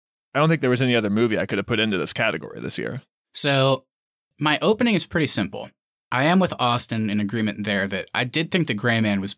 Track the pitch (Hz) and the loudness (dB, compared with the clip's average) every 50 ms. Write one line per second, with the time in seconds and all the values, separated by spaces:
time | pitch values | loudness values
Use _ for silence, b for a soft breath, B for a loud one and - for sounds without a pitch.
0 | _ _ _ _ _ _ - 135 151 160 165 143 - 127 123 120 135 123 123 117 | _ _ _ _ _ _ -2 2 2 2 2 2 2 2 2 2 2 2 2 2
1 | 110 101 101 110 120 113 107 87 87 - - 98 98 - 123 107 110 110 101 87 | 2 2 2 2 2 2 2 0 -2 -2 -2 -4 -2 -2 0 0 0 0 0 -2
2 | 76 - - - 120 110 85 80 - - - 58 60 - - - 55 57 - 143 | -2 -2 -2 -2 -2 -2 -2 -4 -6 -10 -12 -10 -10 -8 -8 -6 -6 -6 -6 -10
3 | - _ _ _ _ _ - - - 147 139 135 135 135 135 131 _ _ _ _ | -12 _ _ _ _ _ 0 2 2 4 4 4 4 2 2 0 _ _ _ _
4 | _ _ _ _ _ _ _ - 147 151 151 - - 175 220 208 247 233 214 165 | _ _ _ _ _ _ _ -4 -2 0 0 2 2 2 2 2 2 2 2 0
5 | - - - 175 151 127 - - 98 - - 110 113 - _ _ _ _ _ _ | 0 -2 -2 0 0 0 0 -2 -2 -4 -4 -10 -12 -12 _ _ _ _ _ _
6 | _ - - 127 135 156 175 190 185 170 - - 123 120 120 120 - - 117 110 | _ -4 -2 0 2 4 4 4 2 2 0 0 0 0 0 0 0 -2 -2 -2
7 | 110 104 101 104 104 98 113 117 110 104 - - 101 107 101 98 98 98 98 92 | -2 -2 -2 -2 -2 -2 -2 -2 -2 -2 -4 -4 -4 -2 0 0 0 -2 -2 -4
8 | - - - 113 123 127 - 151 170 - - - - - 120 104 120 120 117 113 | -6 -4 -4 -4 -4 -2 -2 -2 -2 0 0 0 0 0 -2 -2 0 0 2 2
9 | 110 107 101 98 95 98 - | 2 2 0 0 -2 -4 -8